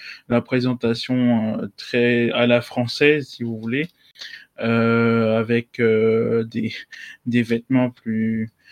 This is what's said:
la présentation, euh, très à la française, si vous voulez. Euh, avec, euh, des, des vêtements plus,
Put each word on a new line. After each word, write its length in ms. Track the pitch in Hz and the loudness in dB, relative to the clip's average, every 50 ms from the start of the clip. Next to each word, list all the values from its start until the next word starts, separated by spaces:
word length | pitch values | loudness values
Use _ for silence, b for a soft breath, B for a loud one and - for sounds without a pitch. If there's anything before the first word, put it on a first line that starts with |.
| B B B B B - | B B B B B -2
la 100 | 123 117 | -2 -2
présentation, 1200 | 113 - 131 127 123 127 123 120 - 113 117 117 - - 127 127 123 120 120 113 110 110 110 - | 0 0 -2 -2 0 0 -2 -2 -2 -2 -2 -2 -4 -4 -2 0 2 2 2 2 0 -2 -4 -6
euh, 80 | - 101 - | -8 -10 -12
très 560 | - - - - 123 120 120 120 120 117 113 | -16 -12 -4 -2 0 2 2 2 2 2 0
à 160 | - 120 120 120 | 0 0 2 4
la 140 | 120 120 | 4 2
française, 680 | - - - 127 120 117 - - 143 147 151 151 143 - | 2 -2 -4 -4 -4 -4 -2 2 2 2 2 2 -2 -8
si 160 | - - 120 | -10 -10 -8
vous 160 | 117 113 110 | -8 -8 -6
voulez. 280 | 110 113 120 139 156 170 B B B B B B B B B B B B _ - | -6 -6 -4 -4 -6 -6 B B B B B B B B B B B B _ -6
Euh, 800 | - 117 117 117 113 117 117 117 117 117 113 113 113 110 110 113 | -2 0 2 2 4 4 4 4 4 4 4 2 2 2 2 0
avec, 400 | 110 110 120 117 120 - _ - | 0 0 0 0 -2 -4 _ 0
euh, 640 | 120 113 110 110 110 113 110 113 117 113 113 117 113 | 2 4 4 4 4 4 2 2 2 0 0 -2 -2
des, 300 | 113 113 117 110 110 - - - B B B B B B B _ | -2 -4 -4 -4 -4 -6 -8 -16 B B B B B B B _
des 180 | 120 117 120 117 | 0 2 2 2
vêtements 480 | 110 120 117 - - 131 127 127 123 | 2 0 -2 -2 0 0 0 0 0
plus, 600 | 120 - _ 113 110 110 110 110 113 113 110 113 - B B B | -4 -8 _ -6 -4 -2 -2 -2 -2 -2 -4 -6 -8 B B B